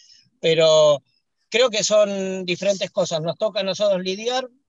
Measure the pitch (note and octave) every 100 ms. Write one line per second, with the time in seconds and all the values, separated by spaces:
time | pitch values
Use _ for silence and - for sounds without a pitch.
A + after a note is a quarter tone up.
0 | _ _ _ _ E3+ D#3+ D#3+ D#3 D3+ C#3+
1 | - _ _ _ _ A3 B3+ G#3 F3+ G#3+
2 | G#3 G3 F#3+ F#3+ F3+ E3+ G3 G3 F#3+ G3+
3 | E3+ E3 E3 - G#3+ G3+ F#3+ F3 G#3 F#3
4 | F#3 G3 A#3 B3+ B3+ _